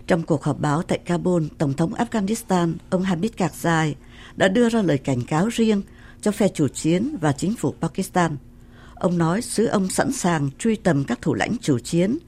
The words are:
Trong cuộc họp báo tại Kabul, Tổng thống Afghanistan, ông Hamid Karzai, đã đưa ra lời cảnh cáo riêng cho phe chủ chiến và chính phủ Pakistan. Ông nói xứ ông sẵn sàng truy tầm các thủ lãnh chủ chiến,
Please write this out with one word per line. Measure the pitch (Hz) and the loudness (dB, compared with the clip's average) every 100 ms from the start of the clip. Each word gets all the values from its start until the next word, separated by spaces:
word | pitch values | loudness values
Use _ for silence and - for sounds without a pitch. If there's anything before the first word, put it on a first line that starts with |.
| - | 0
Trong | 175 | 0
cuộc | 160 151 | 2 0
họp | 151 135 | 0 -2
báo | 151 147 | 0 0
tại | - - | -2 -4
Kabul, | - 175 175 175 151 - | -2 -2 0 0 0 -2
Tổng | 143 | -2
thống | 135 160 | 0 -2
Afghanistan, | - 233 220 190 226 - 180 170 165 - | -2 -4 -2 -2 -4 0 2 2 -2 -2
ông | 180 | -2
Hamid | 190 175 220 - | 0 -2 -2 -2
Karzai, | 165 - 170 160 156 139 - - - - | -4 -2 0 2 0 -4 -12 -20 -10 0
đã | 190 | 2
đưa | 208 233 | 4 4
ra | 226 | 2
lời | 175 139 | 2 0
cảnh | - 123 | 0 -2
cáo | 120 156 214 | 0 0 2
riêng | 233 220 202 - - - - | 2 2 2 -2 -14 -20 -4
cho | 208 | -2
phe | 202 196 | 2 0
chủ | - 139 | 2 -2
chiến | - 156 175 262 285 | 0 0 2 0 -2
và | 156 | -2
chính | 135 170 240 | 0 -2 -2
phủ | 143 - | -4 -4
Pakistan. | 165 - 190 185 165 143 - - - - - - | -6 -4 -2 0 0 -2 -14 -20 -20 -20 -20 -4
Ông | 180 175 | 0 2
nói | 165 190 | 2 0
xứ | - - - | -2 0 2
ông | 208 185 | 2 0
sẵn | - - | 0 -2
sàng | - 180 160 139 - | 0 0 0 -2 -2
truy | 226 214 | -2 0
tầm | 185 143 | 2 2
các | 135 233 | 0 -2
thủ | 160 | 0
lãnh | 107 - 233 | 0 0 -2
chủ | - 123 | 0 -2
chiến, | - 170 190 302 | 0 0 0 -2